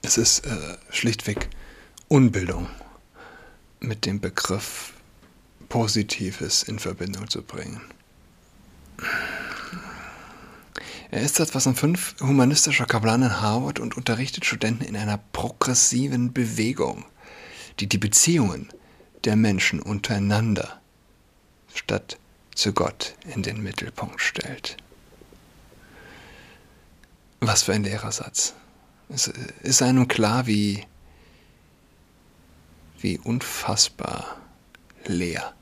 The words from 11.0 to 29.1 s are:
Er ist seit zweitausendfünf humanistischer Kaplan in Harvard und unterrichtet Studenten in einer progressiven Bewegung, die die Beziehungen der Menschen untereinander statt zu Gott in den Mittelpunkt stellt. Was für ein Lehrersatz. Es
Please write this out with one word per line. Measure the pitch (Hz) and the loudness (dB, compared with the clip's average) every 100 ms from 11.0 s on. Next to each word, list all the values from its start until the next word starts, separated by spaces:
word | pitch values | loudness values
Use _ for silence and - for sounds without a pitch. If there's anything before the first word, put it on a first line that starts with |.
| - | -8
Er | - | -2
ist | 143 | 0
seit | - 156 | 2 0
zweitausendfünf | 135 131 127 147 180 - - | 2 2 4 2 2 -2 -2
humanistischer | 131 139 127 147 156 - | 4 6 6 6 4 2
Kaplan | 120 113 110 117 | 2 2 4 4
in | 127 - | 4 4
Harvard | 107 113 143 147 | 2 2 0 -4
und | 120 | -6
unterrichtet | - 127 113 135 - | -4 -2 -2 -2 -2
Studenten | - 110 107 113 | -2 0 0 -2
in | - | -4
einer | 104 107 104 | -4 -2 -4
progressiven | - - 117 - - 123 - 123 139 127 123 | -4 -6 -6 -2 2 4 4 2 0 0 0
Bewegung, | 123 113 110 107 131 67 50 - _ - - - - - - | 0 -2 0 0 0 -2 -2 -14 _ -20 -20 -18 -18 -14 -6
die | 101 | 0
die | 98 | 0
Beziehungen | 104 - - 170 104 78 104 - - - - - | 4 4 6 4 2 0 -10 -18 -20 -20 -20 -4
der | 117 | 2
Menschen | 107 110 95 - - | 4 4 4 2 0
untereinander | - 104 - 101 101 104 113 92 - - _ _ _ _ _ _ _ _ _ | -4 -4 -2 0 4 4 4 0 -2 -10 _ _ _ _ _ _ _ _ _
statt | - - 101 - - _ _ _ | -12 -4 -4 -4 -18 _ _ _
zu | - 107 | -2 0
Gott | 101 90 - - - 170 | 2 0 -2 -12 -10 -10
in | 131 | -6
den | 92 110 | -4 -6
Mittelpunkt | 101 - - - - - | -6 -8 -10 -8 -8 -2
stellt. | - - - - - - - - - - - - - - - - - - - - - - - - - - - - - _ _ _ | -2 -2 -8 -8 -10 -12 -20 -20 -20 -20 -20 -20 -20 -20 -20 -20 -20 -20 -20 -20 -20 -20 -20 -20 -20 -20 -20 -20 -20 _ _ _
Was | 113 104 | 2 2
für | - | 2
ein | 104 | 0
Lehrersatz. | 98 107 107 - - - - - - - _ _ | 0 -4 -6 -8 -6 -4 -4 -6 -20 -20 _ _
Es | - | -10